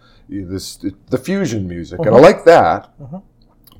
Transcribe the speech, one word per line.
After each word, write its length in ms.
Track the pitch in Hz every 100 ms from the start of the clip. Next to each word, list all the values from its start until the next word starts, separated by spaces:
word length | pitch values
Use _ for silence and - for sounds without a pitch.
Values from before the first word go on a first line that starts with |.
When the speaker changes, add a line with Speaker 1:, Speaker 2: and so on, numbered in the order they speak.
| _ _ _
Speaker 1:
this, 480 | 98 87 95 - -
the 420 | 101 - _ 127
fusion 480 | - 196 185 110 92
music, 340 | 87 80 90
and 80 | 151
I 40 |
Speaker 2:
Mm-hmm. 100 | 113
Speaker 1:
like 220 | 165 -
that. 560 | 165 165 90 95 - _
Speaker 2:
Mm-hmm. 180 | 135 180 - _ _ _ _